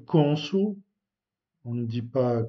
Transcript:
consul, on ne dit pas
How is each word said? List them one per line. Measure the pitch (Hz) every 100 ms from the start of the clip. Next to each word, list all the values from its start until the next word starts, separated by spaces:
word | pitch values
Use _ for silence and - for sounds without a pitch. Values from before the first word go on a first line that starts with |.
| -
consul, | 170 147 151 - 196 208 196 - _ _ _ _ _ _ _ 120
on |
ne | 120 117
dit | 120
pas | 113 135 123 120